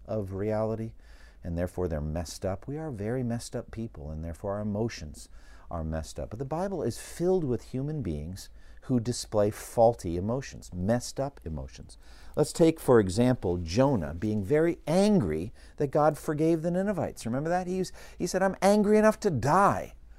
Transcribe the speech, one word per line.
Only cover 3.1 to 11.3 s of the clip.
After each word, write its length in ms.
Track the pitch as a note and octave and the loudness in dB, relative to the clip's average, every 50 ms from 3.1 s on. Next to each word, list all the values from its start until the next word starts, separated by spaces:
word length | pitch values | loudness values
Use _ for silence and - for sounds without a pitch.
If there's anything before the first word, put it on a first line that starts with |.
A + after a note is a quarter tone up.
| A#2+ C3+ B2+ | -4 -2 -2
messed 320 | A#2 A#2 A#2 - - - | -2 -4 -4 -6 -8 -8
up 160 | B2 - - | -10 -10 -10
people, 400 | - A2+ A2+ A2+ - D#2 C#2+ D2 | -10 -8 -8 -8 -10 -10 -10 -8
and 140 | D#2 D#2 D#2+ | -8 -8 -8
therefore 300 | E2 E2 - - G2+ G2 | -8 -8 -6 -6 -4 -4
our 60 | G#2 | -4
emotions 680 | G#2+ G#2+ G2+ G#2 A2+ A#2 - - E2 D2+ C#2+ - - - - - - - - - - - | -2 -2 -2 0 -2 -2 -4 -6 -12 -12 -14 -14 -16 -18 -18 -20 -18 -18 -20 -18 -12 -8
are 140 | - E2+ D#2+ | -6 -6 -4
messed 340 | D#2+ D#2+ D#2+ D2+ - - - | -4 -4 -4 -6 -6 -8 -10
up. 120 | C#2+ C2+ | -8 -8
But 80 | G#2+ A2 | -8 -8
the 80 | C3+ | -6
Bible 360 | C3 D#3 D#3+ F#3 G3+ G3 D#3+ B2 | -6 -4 -4 -4 -4 -2 -2 -2
is 140 | A#2 A2+ | -2 -4
filled 480 | - - - - - E3+ F3+ F#3 F#3+ D#3 | -6 -10 -12 -6 -2 0 2 2 2 2
with 200 | C3 B2 A2 - | 0 -2 -4 -4
human 360 | - - B2+ C3+ D3 D#3 D3+ | -6 -8 -6 -6 -4 -4 -4
beings 480 | A#2+ F#2+ D2+ D2 D2+ E2 F#2 F#2+ - - - - - - - - - | -4 -4 -4 -4 -6 -8 -10 -12 -14 -16 -18 -20 -20 -20 -20 -12 -4
who 180 | - C3 B2 | 0 0 0
display 500 | A2 B2 A#2 - - - - G#2+ G#2 G#2 | 0 0 -4 -4 -6 -2 2 2 4 4
faulty 640 | G#2+ - - - - B2+ A2+ A#2 A#2 - - F2+ E2 | 2 -2 -8 -2 4 6 6 6 6 4 -2 -4 -4
emotions, 540 | F2 F#2 G#2+ A#2+ C#3 - - - - - - - | -2 -2 -2 -2 -4 -6 -8 -12 -16 -14 -12 -8
messed 460 | F2+ F2+ G2+ A#2 B2 - - - - | -2 0 0 0 0 -2 -4 -6 -6
up 220 | C3+ C#3 | -6 -6